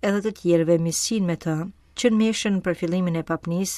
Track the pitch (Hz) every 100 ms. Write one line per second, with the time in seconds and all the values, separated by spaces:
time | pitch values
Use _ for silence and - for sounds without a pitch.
0 | 160 202 208 202 175 170 160 165 165 -
1 | - 226 180 165 165 156 180 - _ -
2 | 240 220 220 220 214 196 185 170 170 180
3 | 180 165 160 165 170 175 190